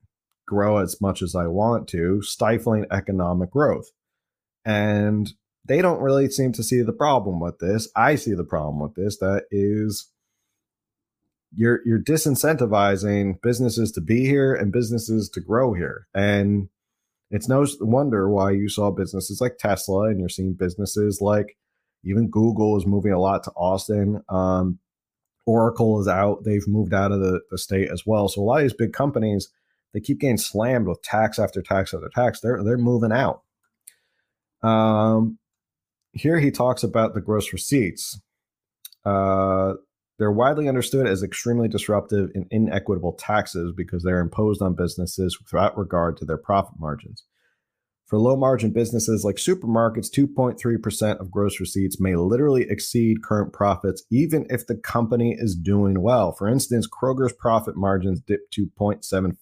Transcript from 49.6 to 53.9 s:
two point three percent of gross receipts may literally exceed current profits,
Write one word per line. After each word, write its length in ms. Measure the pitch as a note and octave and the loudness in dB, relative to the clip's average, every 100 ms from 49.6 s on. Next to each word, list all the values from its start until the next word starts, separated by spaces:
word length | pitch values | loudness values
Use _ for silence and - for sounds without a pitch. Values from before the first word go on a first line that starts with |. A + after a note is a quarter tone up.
| A2+ A2+ A2+ A2+ - | 0 2 2 -2 -2
two 160 | - C#3 | 0 0
point 320 | C#3 B2 A2 | 0 -2 -2
three 200 | A#2+ A2+ | -2 -2
percent 400 | A2 - G#2+ - | -2 -2 -2 -2
of 100 | F#2 | -4
gross 300 | G2+ G2+ - | -2 -2 -2
receipts 420 | F2+ G2 F#2 - | -4 -2 -2 0
may 140 | F#2+ F2 | 0 0
literally 500 | F2+ A#2+ D3 B2+ - | 2 2 2 2 0
exceed 540 | G#2+ - A#2+ A2+ A2 | -4 -2 0 2 0
current 320 | - G#2+ G#2+ | 0 -2 -2
profits, 500 | - G2+ F#2 G2 | 0 0 2 -2